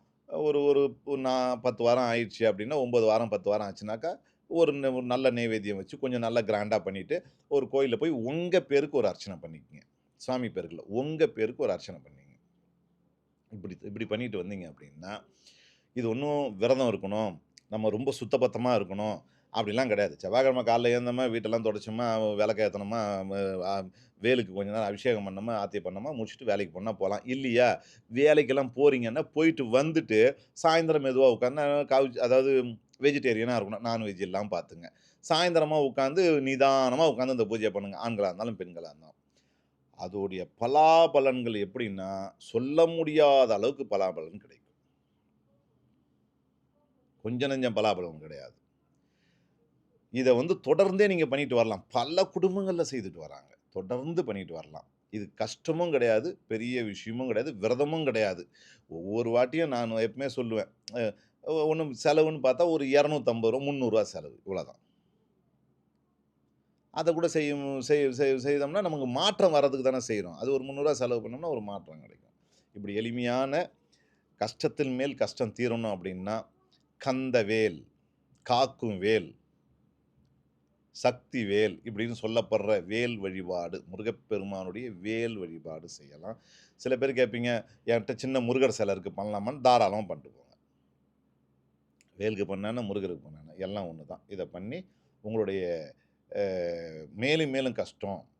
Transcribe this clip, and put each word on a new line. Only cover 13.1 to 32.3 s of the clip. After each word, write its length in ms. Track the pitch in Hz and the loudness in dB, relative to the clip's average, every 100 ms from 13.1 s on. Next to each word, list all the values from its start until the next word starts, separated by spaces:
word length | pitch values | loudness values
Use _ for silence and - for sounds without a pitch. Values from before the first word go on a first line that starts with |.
| _ _ _ _ | _ _ _ _
இப்படி, 260 | 107 95 90 | -16 -14 -14
இப்படி 240 | 107 101 | -12 -10
பண்ணிட்டு 380 | 110 107 123 101 | -6 -4 -4 -6
வந்தீங்க 300 | 90 98 82 | -8 -10 -12
அப்படின்னா 520 | 73 73 73 92 104 - _ _ _ _ _ _ | -16 -20 -18 -14 -14 -16 _ _ _ _ _ _
இது 160 | 123 113 | -6 -4
ஒண்ணும் 480 | 117 147 147 139 98 | -2 -2 -2 -4 0
விரதம் 320 | 117 131 123 | 2 4 2
இருக்கணும், 500 | - 98 104 107 80 _ _ - | 0 -4 -4 -4 -8 _ _ -10
நம்ம 180 | 107 107 | -4 -2
ரொம்ப 240 | 107 139 131 | -2 -2 -4
சுத்தபத்தமா 600 | 113 131 123 113 123 117 | -2 0 0 0 0 0
இருக்கணும் 420 | 92 98 107 90 - _ _ | 0 -6 -4 -6 -12 _ _
அப்படிலாம் 360 | 110 104 110 131 | -6 -2 0 0
கிடையாது. 260 | 101 98 71 | 2 0 -2
செவ்வாய்க்கிழமை 440 | 92 117 135 127 | -2 2 4 2
காலைல 320 | 113 120 120 120 | 2 2 4 2
எழுந்தோமா, 340 | 123 123 127 | 0 -2 -2
வீட்டெல்லாம் 340 | 117 110 117 | -2 -2 -2
தொடச்சோமா, 720 | 110 104 110 110 120 110 107 104 | 0 -4 -6 -4 -2 0 0 0
விளக்கு 260 | 107 104 | 0 2
ஏத்தனோமா, 640 | 104 98 101 117 104 98 95 | 0 -2 -6 -4 -2 -4 -4
ம-, 320 | 98 98 95 | -4 -4 -4
ஆ, 240 | 90 98 92 - _ _ | -4 -4 -6 -14 _ _
வேலுக்கு 300 | 107 127 95 | 0 0 0
கொஞ்ச 180 | 95 101 | -6 -6
நேரம் 140 | 110 101 | -4 -4
அபிஷேகம் 420 | 101 127 110 98 | -4 -2 -2 -2
பண்ணோமா, 240 | 95 113 | -8 -6
ஆர்த்தி 260 | 110 101 101 | -4 -4 -6
பண்ணோமா, 440 | 90 95 131 135 | -8 -8 -8 -8
முடிச்சுட்டு 220 | 110 - | -8 -6
வேலைக்கு 300 | 120 101 92 | -2 -2 -2
போனா 180 | 87 107 | -6 -6
போலாம். 280 | 98 95 101 | -2 -2 -2
இல்லையா, 580 | 123 131 131 117 123 92 - - - | -4 -4 0 4 4 4 -4 -20 -8
வேலைக்கெல்லாம் 580 | 117 147 151 127 135 131 | 2 6 6 4 2 0
போறீங்கன்னா 480 | 127 147 131 117 131 | 4 6 6 2 -2
போயிட்டு 420 | 151 151 160 160 | -4 2 2 2
வந்துட்டு 720 | 120 123 156 160 - 107 120 139 _ - | 2 4 4 0 2 6 6 4 _ 0
சாயந்தரம் 420 | 165 165 165 156 | 4 4 4 2
மெதுவா 260 | 135 127 131 | 2 6 6
உட்கார்ந்து 320 | 113 123 147 | 6 2 0
கவுச்-, 560 | 143 147 131 135 139 117 | 0 0 4 4 4 2
அதாவது 440 | 120 | 4